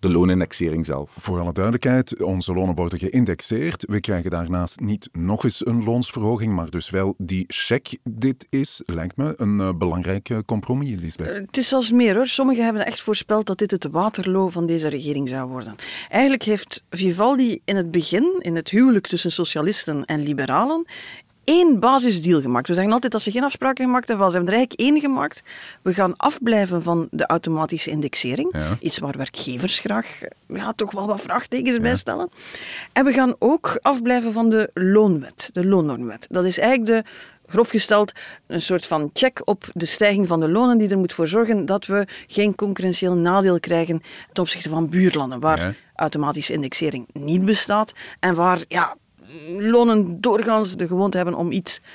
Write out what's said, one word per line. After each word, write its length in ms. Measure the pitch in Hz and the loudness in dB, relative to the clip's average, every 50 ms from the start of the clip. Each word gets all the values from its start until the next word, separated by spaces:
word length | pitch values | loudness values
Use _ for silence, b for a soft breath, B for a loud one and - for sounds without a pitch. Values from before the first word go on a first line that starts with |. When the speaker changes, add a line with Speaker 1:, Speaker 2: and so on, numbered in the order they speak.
Speaker 1:
de 100 | - 92 | 0 2
loonindexering 760 | 85 85 90 92 92 92 87 - - - 90 82 78 82 80 | 4 4 4 4 4 2 0 -2 -2 -4 -4 -2 -2 -2 -4
zelf. 240 | 76 73 69 71 - - - | -4 -4 -6 -6 -10 -14 -12
Speaker 2:
Voor 200 | - - 92 87 | -8 -6 -4 -4
alle 120 | 87 87 82 | -4 -4 -2
duidelijkheid, 720 | 95 95 107 117 123 - 135 127 131 127 - - - 95 | -2 0 0 0 0 0 2 2 2 2 0 -4 -4 -2
onze 300 | 90 95 92 85 - 90 | -2 -2 -2 -2 -2 -2
lonen 200 | 90 92 92 87 | 0 0 0 0
worden 240 | 78 90 87 87 85 | 0 -2 -2 -2 -4
geïndexeerd. 840 | - 95 - 127 123 95 87 - - - 113 113 143 170 - - - - | -4 0 2 2 2 2 0 -2 -4 -4 -4 -2 -2 -2 -4 -6 -6 -4
We 120 | 101 104 | -4 -4
krijgen 300 | - - 101 90 82 90 | -2 -2 -2 -2 -2 -2
daarnaast 500 | 87 85 85 82 90 90 87 87 - - | -4 -4 -4 -2 -2 -2 -2 -4 -6 -6
niet 280 | - 104 104 101 - - - | -4 -4 -4 -4 -6 -8 -8
nog 320 | 82 82 90 107 110 - | -4 -2 0 0 0 0
eens 220 | 127 104 - - | 0 -2 -2 -2
een 180 | - 117 117 110 | -2 0 0 0
loonsverhoging, 720 | 104 117 123 123 - - 123 107 107 120 110 110 110 104 | 0 0 0 -2 -4 -4 -4 -2 0 0 0 0 0 -2
maar 160 | 87 82 78 | -2 -2 -4
dus 200 | 78 87 - - | -4 -6 -6 -4
wel 240 | - 95 95 98 98 - | -2 -2 0 0 -2 -4
die 260 | 98 82 95 92 92 - | -4 -4 -4 -4 -4 -4
cheque. 500 | - - - - 117 - - - - - - 123 | -6 -6 -2 0 -2 -2 -2 -4 -14 -12 -10 -10
Dit 360 | 110 110 110 131 135 - - _ | -6 -2 -2 -2 -2 -2 -6 _
is, 320 | - 135 139 - - - - | -4 -2 -2 -2 -6 -8 -8
lijkt 300 | - 85 82 82 87 - | -8 -6 -6 -6 -6 -4
me, 180 | - 135 104 78 | -4 -4 -4 -4
een, 240 | - 117 101 104 101 | -2 -2 0 0 0
eh, 120 | 98 95 92 | 0 -2 -2
belangrijk, 540 | 82 92 90 82 90 90 85 95 101 101 - | -2 -2 -2 -2 -2 -2 -2 -4 -4 -4 -4
eh, 80 | 117 110 107 | -6 -6 -4
compromis, 500 | - 113 107 92 - 127 131 147 139 113 92 | -4 -4 -4 -2 -2 -2 -2 -2 -4 -6 -6
Lisbeth. 340 | 85 82 78 - 85 80 185 | -6 -8 -8 -8 -8 -6 -6
Speaker 3:
Eh, 60 | 202 196 | -8 -10
het 100 | - - | -8 -4
is 120 | 269 254 262 | -2 0 0
zelfs 220 | 277 262 240 220 | 2 0 2 2
meer, 240 | 226 247 247 220 190 | 4 4 4 4 4
hoor. 120 | 214 262 | 2 0
Sommigen 380 | 254 - - 269 262 269 233 233 | 0 0 0 2 2 2 2 2
hebben 220 | 226 220 214 185 | 0 0 -2 -4
echt 140 | - 220 - | -4 -6 -6
voorspeld 460 | - - 214 - - - 214 214 214 | -4 -2 -2 -2 -2 0 0 0 0
dat 120 | 196 190 - | 0 -2 -2
dit 120 | 214 190 | -2 0
het 160 | - 180 - 147 | -2 -2 -4 -2
Waterloo 580 | 147 160 185 214 220 - 185 190 185 190 190 185 | -2 0 0 0 -2 -4 -2 0 0 0 0 0
van 180 | 175 175 170 | 0 -2 0
deze 220 | 165 165 165 156 151 | 0 0 0 0 -2
regering 400 | 147 139 131 147 147 139 139 123 | -4 -4 -4 -4 -4 -2 -4 -4
zou 200 | 127 135 131 127 | -4 -6 -8 -8
worden. 260 | 131 127 113 113 107 - B B B B B B | -8 -10 -12 -12 -14 -14 B B B B B B
Eigenlijk 340 | B 214 262 277 269 233 - | B 2 4 4 4 2 0
heeft 400 | 214 214 196 - - - - - _ | 0 0 -2 -2 -6 -10 -10 -10 _
Vivaldi 680 | - 175 190 185 170 175 208 247 269 247 262 233 208 - - | -6 -2 0 0 2 2 2 4 4 4 2 2 0 -2 -4
in 120 | - 202 | -2 0
het 140 | 196 180 170 | 0 0 0
begin, 460 | 160 175 160 - - 190 254 349 381 359 | 0 0 0 2 2 2 2 2 2 0
in 180 | - 180 165 | -2 -2 -2
het 120 | 165 160 - | -2 -2 0
huwelijk 360 | - 208 254 262 240 202 - | 4 6 6 6 6 4 2
tussen 260 | - - 170 - 175 - | 0 -2 -2 -2 -2 -2
socialisten 720 | - 175 - - 160 151 175 214 - - - 151 143 135 | -2 -2 -2 -2 -2 -2 -2 -2 -2 -4 -4 -4 -4 -4
en 180 | - 151 151 147 | -4 -4 -2 -2
liberalen, 640 | 147 147 135 135 131 131 151 220 269 311 330 339 B B B B B B B B B B _ _ | -2 -2 -2 -2 0 2 2 2 2 0 -2 -4 B B B B B B B B B B _ _
één 360 | - 302 349 359 339 277 202 | 4 4 6 8 6 6 6
basisdeal 600 | 180 240 262 269 247 247 208 175 156 170 175 156 | 6 4 4 4 4 2 2 2 2 4 4 4
gemaakt. 280 | 135 127 123 120 131 - | 4 2 0 0 0 0
We 60 | 175 | 0
zeggen 180 | 175 190 208 220 | 0 2 2 2
altijd 200 | 247 247 254 226 | 2 0 0 -2
dat 100 | 220 - | -2 -2
ze 80 | 214 | -2
geen 120 | 202 240 269 | -2 0 0
afspraken 400 | 285 262 - 247 262 262 254 254 | -2 -2 -2 -2 -2 -2 0 0
gemaakt 240 | 254 247 254 247 - | 0 0 0 0 0
hebben, 100 | 233 202 196 | 0 2 2
wel, 60 | 190 | 2
ze 60 | 170 | 2
hebben 180 | 185 175 175 196 | 2 0 2 2
er 40 | 233 | 2
eigenlijk 300 | 262 247 - - 220 262 | 2 0 0 0 2 4
één 100 | 294 302 | 4 4
gemaakt. 420 | 285 285 269 254 262 147 - - - B B B B B B B B | 2 0 -2 -2 -2 -4 -6 -10 -20 B B B B B B B B
We 120 | 185 180 | -2 0
gaan 220 | 185 196 185 180 | 2 2 0 0
afblijven 640 | - - - 202 - 254 226 226 214 202 185 180 170 160 | 0 -2 -2 -2 0 2 2 4 4 4 2 0 0 0
van 260 | 170 170 170 165 - | 2 0 0 0 -2
de 160 | - 151 151 | -2 -2 0
automatische 640 | - 160 170 - 175 165 156 156 156 170 156 - - | 0 0 0 0 0 -2 -2 -2 -2 -4 -4 -6 -4
indexering. 580 | 160 151 143 135 - - - 127 123 185 285 359 370 | -4 -2 -4 -2 -4 -4 -4 -2 -2 -2 -2 -2 -2
Speaker 2:
Ja. 240 | 78 76 78 95 123 | -2 -2 -2 -4 -4
Speaker 3:
Iets 180 | - 170 - - | -4 -4 -4 -4
waar 180 | - 143 135 | -4 -6 -6
werkgevers 640 | 135 135 - - - - - 127 123 147 190 - - | -6 -8 -8 -8 -10 -10 -8 -6 -4 -4 -2 -2 -2
graag, 440 | - - 202 220 226 - - - - | -4 -4 -4 -4 -4 -6 -10 -16 -16
eh, 340 | - - _ _ - - | -16 -18 _ _ -12 -10
ja, 160 | 202 202 214 220 | -8 -8 -6 -6
toch 200 | - 220 202 202 | -4 -6 -6 -6
wel 140 | 202 190 | -6 -4
wat 140 | 214 208 202 | -4 -4 -4
vraagtekens 560 | - - 190 233 247 - - 254 254 254 247 | -4 -4 -4 -4 -4 -4 -6 -4 0 0 0
Speaker 2:
Ja. 60 | 233 220 | 0 2
Speaker 3:
bij 140 | 233 254 | 0 0
stellen. 320 | - - - 92 - - 180 - B B B B B B B B B B B B | 0 -2 -4 -6 -6 -6 -8 -10 B B B B B B B B B B B B
En 120 | - 269 | 2 2
we 80 | 277 247 | 4 4
gaan 220 | 262 262 247 233 - | 4 4 2 2 2
ook 400 | - 240 294 330 - - - 226 - | 2 2 2 2 0 -2 -2 0 0
afblijven 500 | - 285 254 233 240 247 247 233 233 214 | 0 0 0 2 2 2 2 0 0 0
van 180 | 226 226 226 | 2 2 4
de 200 | 220 220 214 - - | 4 4 2 0 -2
loonwet, 760 | - 185 185 196 214 214 208 180 151 135 - - - - - - | 0 2 4 6 6 6 6 4 2 0 -6 -12 -12 -10 -8 -4
de 140 | 180 180 | 0 2
loonnormwet. 600 | 190 196 185 160 151 131 117 123 113 107 110 - - | 4 4 4 4 2 -2 -4 -6 -8 -10 -12 -12 -6
Dat 140 | - 180 180 | -2 0 0
is 140 | 185 180 - | 0 0 2
eigenlijk 460 | - 226 262 269 226 214 226 226 214 | 2 2 2 2 2 2 2 0 0
de, 60 | B B B B B B B B - | B B B B B B B B -4
grof 180 | - 202 233 - | 2 2 2 2
gesteld, 440 | - 220 - - 214 208 208 202 - B B B B B B | 2 0 2 4 4 4 4 2 -2 B B B B B B
een 140 | - - 175 156 | -8 -6 -6 -2
soort 240 | - 185 175 - | 0 -2 -2 -2
van 240 | - 170 156 151 147 - | 0 -2 -2 -2 -2 0
check 280 | - 262 254 - - - | 2 2 2 2 0 -2
op 200 | - 202 - - - - | -2 -2 -2 -4 -10 -8
de 120 | 175 165 | -6 -4
stijging 400 | 165 - - 220 208 202 196 202 | -4 0 2 2 4 4 4 2
van 140 | 170 170 165 | 2 2 2
de 80 | 160 156 | 2 2
lonen 300 | 165 214 247 247 240 226 | 4 4 4 4 4 4
die 100 | 214 202 | 4 4
er 100 | 196 190 | 2 2
moet 140 | 185 175 - | 0 0 -2
voor 160 | - 165 156 | -2 -2 0
zorgen 380 | 170 220 233 220 226 202 170 | 2 2 2 2 2 0 0
dat 200 | 139 190 202 - | 0 -2 -2 -2
we 200 | - 190 202 202 190 B B B | 0 0 0 0 -2 B B B
geen 280 | B - - 208 208 196 | B -2 0 2 2 0
concurrentieel 600 | - 208 202 196 - 185 190 175 - - 180 180 | 0 -2 -4 -2 -2 0 -2 0 0 0 2 2
nadeel 440 | 175 170 175 180 196 190 190 180 170 | 2 2 4 4 4 4 4 4 2
krijgen 420 | - - 170 165 165 165 170 160 - B B B B B B | 0 0 0 0 0 0 -2 -4 -6 B B B B B B
ten 100 | - 180 | -4 -2
opzichte 260 | 175 - 175 - 156 | -2 -4 -6 -6 -4
van 200 | 156 165 165 151 | -2 -2 -2 0
buurlanden, 520 | 165 180 185 180 175 160 139 127 127 123 | 2 4 4 4 4 2 -2 -4 -4 -2
waar 180 | 127 156 156 - | 0 0 2 2
Speaker 2:
Ja. 120 | 87 92 101 B B B B | 0 -2 -4 B B B B
Speaker 3:
automatische 580 | - - 151 - 156 147 143 143 147 147 - - | -4 -4 -2 -2 -2 -2 -2 -2 -2 -4 -4 -4
indexering 540 | - 143 131 - - 165 151 139 131 120 - - | -4 -4 -4 -4 -4 -2 -2 -4 -4 -8 -12 -12
niet 320 | 139 143 147 165 180 185 | -8 -4 0 2 2 4
bestaat 480 | 190 220 196 - - 202 208 214 - - B B B B B | 4 2 2 2 0 0 0 0 -2 -6 B B B B B
en 140 | B 180 180 | B 0 2
waar, 300 | 165 175 180 180 175 160 - | 4 4 2 2 2 -2 -4
ja, 280 | - 180 170 - - - _ _ _ _ 76 98 139 165 151 160 175 196 | -2 -2 -2 -2 -4 -8 _ _ _ _ -20 -20 -20 -18 -14 -10 -8 -2
lonen 640 | 202 220 233 240 240 233 226 214 202 175 170 170 | 2 4 6 6 6 6 6 4 4 2 -2 -2
doorgaans 560 | 202 247 208 220 226 226 226 214 214 190 180 | 0 2 2 2 2 2 2 2 0 0 -2
de 100 | 180 185 | -4 -4
gewoonte 300 | 160 180 180 196 202 185 | -2 0 0 0 0 0
hebben 180 | 185 180 175 170 | 0 -2 -2 -2
om 180 | - 170 175 127 | -4 -2 -2 -2
iets 280 | 190 175 - - - _ B B | -4 -4 -4 -6 -8 _ B B